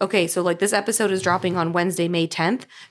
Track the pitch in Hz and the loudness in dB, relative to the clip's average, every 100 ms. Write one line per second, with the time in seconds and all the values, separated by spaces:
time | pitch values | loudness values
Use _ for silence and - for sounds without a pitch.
0 | 190 208 165 185 175 175 202 208 202 214 | 0 2 2 0 0 0 0 0 0 0
1 | 202 190 185 180 185 180 165 175 180 170 | 0 0 0 0 0 0 0 0 0 0
2 | 170 175 165 - 165 262 - - - | 0 0 -2 0 -2 -2 -6 -20 -12